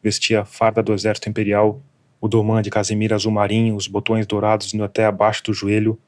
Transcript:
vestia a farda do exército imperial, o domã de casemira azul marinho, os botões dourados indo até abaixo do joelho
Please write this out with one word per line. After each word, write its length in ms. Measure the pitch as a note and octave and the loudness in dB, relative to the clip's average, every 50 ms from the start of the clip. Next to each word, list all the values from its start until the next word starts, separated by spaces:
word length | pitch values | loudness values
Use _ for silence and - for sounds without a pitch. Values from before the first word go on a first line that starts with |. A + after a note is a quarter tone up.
| - | -2
vestia 380 | G#2+ G2+ - - - A2+ G#2+ | -2 -2 -2 0 0 0 0
a 40 | G2+ | 0
farda 380 | - - - A2+ A2 G#2 A2+ A2 | -4 -2 0 0 2 2 2 0
do 80 | A2+ | 0
exército 380 | G#2+ F#2+ G2+ A2 G#2 - - G#2+ | -2 0 0 -2 -4 -2 -6 -6
imperial, 500 | G#2 A2 G#2+ G2+ G2+ G2+ G#2+ G#2+ G#2 C#3 - _ _ _ _ _ _ _ | -4 -2 -2 0 2 4 2 2 0 -4 -14 _ _ _ _ _ _ _
o 80 | - | -4
domã 340 | G#2+ A2 A2+ G#2 G#2+ A2 A2 | 0 2 2 2 2 0 0
de 100 | G#2 G#2 | 0 0
casemira 440 | - A2 G2+ - A2 G#2 A2 G#2+ G#2+ | -2 -2 -2 0 -2 -2 0 0 0
azul 160 | G#2 G2+ A2 | 0 0 0
marinho, 440 | G#2+ G#2 G#2 G2 G#2 A2+ A2+ A2+ G#2+ | 0 0 0 2 2 2 2 2 0
os 120 | G2+ - | -2 -6
botões 380 | - G2 G#2 G2+ - A2+ A2 G#2+ | -4 -6 -4 -2 0 0 0 0
dourados 480 | G2+ A2 G2+ G#2 G#2+ A2 G#2+ - - - | -2 -2 0 2 2 2 0 -2 -6 -6
indo 100 | G#2+ G#2+ | -4 -6
até 220 | G2+ _ - A2 | -4 _ 2 2
abaixo 380 | G#2+ G2+ F#2 G#2 A2 G#2+ - _ | 2 2 2 2 2 2 0 _
do 100 | - G#2 | -4 -4
joelho 440 | - - G2+ G#2 A2 G#2+ A2 A2 - _ | -2 -2 0 0 2 2 0 -2 -4 _